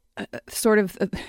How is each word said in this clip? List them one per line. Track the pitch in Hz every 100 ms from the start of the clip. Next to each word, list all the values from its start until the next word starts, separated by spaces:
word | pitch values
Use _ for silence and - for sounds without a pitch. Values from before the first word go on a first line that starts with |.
| _ -
uh, | - - -
sort | - 226 214
of, | 190 -
uh, | 202 -